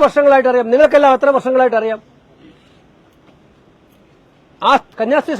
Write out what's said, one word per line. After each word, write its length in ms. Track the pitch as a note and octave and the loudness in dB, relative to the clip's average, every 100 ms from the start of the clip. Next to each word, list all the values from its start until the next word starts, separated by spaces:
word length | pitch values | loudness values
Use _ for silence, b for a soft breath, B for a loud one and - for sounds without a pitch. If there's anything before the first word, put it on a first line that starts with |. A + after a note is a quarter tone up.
വർഷങ്ങളായിട്ട് 460 | C#4+ D4 C#4+ C4+ B3+ | 2 2 2 2 2
അറിയാം, 160 | B3 A3+ | -2 0
നിങ്ങൾക്കെല്ലാം 420 | B3+ D4+ D4 C#4+ C4 | 2 2 4 2 2
എത്ര 120 | C#4+ C4+ | 0 -2
വർഷങ്ങളായിട്ട് 420 | B3+ C4 B3+ A3+ | 0 0 0 -2
അറിയാം? 200 | A3 A3 _ _ _ _ - _ _ _ _ _ _ _ _ _ _ _ _ _ _ _ _ _ _ _ _ - A3 | -4 -8 _ _ _ _ -20 _ _ _ _ _ _ _ _ _ _ _ _ _ _ _ _ _ _ _ _ -8 -2
ആ 20 | C4+ - - | -2 -4 -10
കന്യാസ്ത്രീ 360 | A3 D4 - B3+ | -4 -4 -4 -4